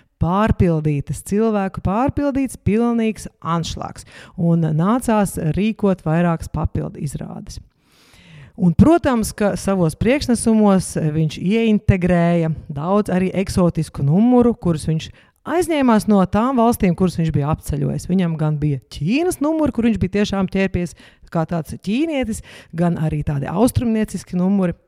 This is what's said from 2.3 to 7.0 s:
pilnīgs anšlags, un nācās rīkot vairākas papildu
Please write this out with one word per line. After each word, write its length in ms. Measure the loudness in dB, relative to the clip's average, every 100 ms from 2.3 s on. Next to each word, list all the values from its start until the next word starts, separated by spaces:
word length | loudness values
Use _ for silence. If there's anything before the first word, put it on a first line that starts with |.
| -2 -4 -4
pilnīgs 720 | -2 0 2 0 -2 -4 -12 _
anšlags, 680 | -4 -4 -4 -8 -10 -12 -20 -20 -18 -4
un 320 | 0 2 2 0
nācās 640 | 2 0 2 0 0 -2 -4 0
rīkot 480 | -2 0 0 0 0
vairākas 460 | 0 0 -2 -4
papildu 500 | -6 -4 -4 -8 -8